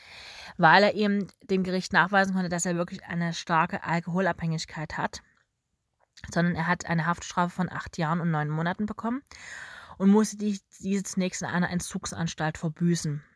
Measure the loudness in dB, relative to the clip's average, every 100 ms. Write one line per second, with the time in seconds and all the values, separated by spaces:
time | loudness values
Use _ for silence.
0 | -20 -20 -18 -18 -14 4 8 8 8 4
1 | 0 0 -4 -10 -2 0 0 -2 0 2
2 | 4 4 2 2 0 -2 -2 -2 -2 -6
3 | -8 -4 -2 -4 0 2 2 -2 -2 -4
4 | -2 0 0 0 -2 -4 -6 -10 -8 -6
5 | -6 -6 _ _ _ _ _ _ _ _
6 | _ -20 -6 0 0 0 -2 -2 -2 -2
7 | -2 -4 -4 -2 -2 -2 -4 -4 -10 -4
8 | -2 0 0 0 -2 -2 -2 -2 -6 -4
9 | -4 -6 -8 -20 -18 -16 -16 -18 -16 2
10 | 6 6 6 0 -4 -4 _ -10 -4 -2
11 | -2 -2 -2 -4 -4 0 0 -2 -4 -8
12 | -8 -6 -6 -2 -4 -2 -4 0 2 2
13 | 0 -6 -10